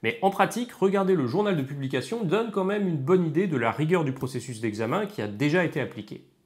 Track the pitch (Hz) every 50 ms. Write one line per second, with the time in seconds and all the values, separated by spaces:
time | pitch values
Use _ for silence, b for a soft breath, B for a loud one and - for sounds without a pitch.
0 | - 113 - - - 196 190 - 196 - - 220 247 240 - - 185 196 185 202
1 | 196 185 190 175 135 120 113 180 208 208 190 156 135 135 147 143 135 131 139 131
2 | 123 - 220 233 226 165 165 214 233 240 - 202 185 190 202 208 202 208 165 147
3 | 131 135 180 185 175 160 139 156 196 202 160 127 117 117 104 - 151 156 180 180
4 | 160 139 131 - - 123 - 123 110 - 123 107 113 113 101 101 113 113 139 190
5 | 214 208 - - 110 104 101 104 135 147 147 185 175 151 - 151 127 - - 113
6 | 104 - - - - _ _ _ _